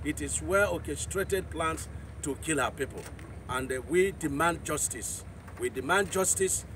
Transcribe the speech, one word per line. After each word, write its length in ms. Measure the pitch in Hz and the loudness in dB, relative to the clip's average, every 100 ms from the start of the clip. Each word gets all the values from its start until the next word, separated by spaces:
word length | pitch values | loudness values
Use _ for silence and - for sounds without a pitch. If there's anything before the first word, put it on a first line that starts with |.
It 180 | 147 151 | -2 -2
is 200 | 143 - | -2 -2
well 320 | 156 196 202 | 2 4 4
orchestrated 760 | 175 - 143 - 185 190 190 - | 2 -4 -6 -4 -2 0 0 -2
plans 380 | 156 160 160 - - - - | -2 0 0 -6 -10 -12 -6
to 120 | - 135 | -4 -4
kill 180 | - 151 | 0 2
our 120 | 120 | 2
people. 300 | - 131 - - - - - - | 0 -6 -6 -10 -12 -12 -12 -4
And, 220 | 127 131 | -2 -2
uh, 100 | 131 123 | -4 2
we 240 | 170 196 | 6 6
demand 520 | - 151 143 165 170 - | 4 -2 4 4 4 0
justice. 580 | 147 - - - - - - - - | 0 0 -2 -6 -8 -10 -12 -12 -4
We 100 | 123 | -4
demand 420 | 117 131 185 202 | -2 2 4 4
justice. 540 | 190 185 - 190 - - | 2 2 4 2 0 -4